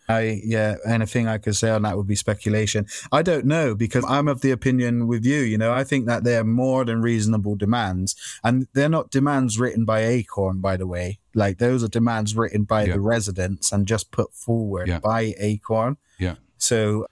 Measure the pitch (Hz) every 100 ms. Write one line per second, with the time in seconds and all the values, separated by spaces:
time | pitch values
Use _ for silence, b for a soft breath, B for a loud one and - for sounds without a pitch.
0 | - 113 113 107 107 113 107 104 107 113
1 | 110 127 113 110 - 101 113 110 107 95
2 | 98 101 - 104 - 107 107 107 104 B
3 | B 139 185 156 127 160 147 104 113 127
4 | 120 135 147 127 135 127 135 127 123 120
5 | 117 117 117 147 123 107 113 123 135 139
6 | 117 117 120 117 110 117 131 131 123 113
7 | 117 117 107 110 104 104 101 117 104 92
8 | 95 - B B 113 127 131 135 147 160
9 | - 139 143 139 127 107 127 104 110 110
10 | 110 123 110 - 95 92 95 92 92 87
11 | 90 101 _ 113 101 92 120 127 113 117
12 | 117 113 107 110 113 107 104 110 101 90
13 | 101 117 101 92 92 95 - 101 98 110
14 | - - 110 - - 117 110 95 90 85
15 | 107 113 113 101 104 107 - 110 117 143
16 | b - 92 85 _ - - 117 107 107
17 | -